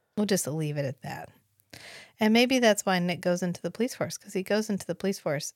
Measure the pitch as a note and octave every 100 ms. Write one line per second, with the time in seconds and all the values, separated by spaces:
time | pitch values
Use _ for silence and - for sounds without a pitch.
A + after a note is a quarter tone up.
0 | _ - G#3 F#3+ - D#3 D#3 D3 C#3 -
1 | C3+ B2+ - _ _ _ _ - - -
2 | - _ G#3+ A3+ B3 C4 A#3 G3+ - F#3
3 | F3 F3 F3+ F3 F3+ F3 F3 - A#3+ -
4 | - - - F#3+ F#3+ G#3 A3 G3 - E3+
5 | F#3+ G3 - C#3+ -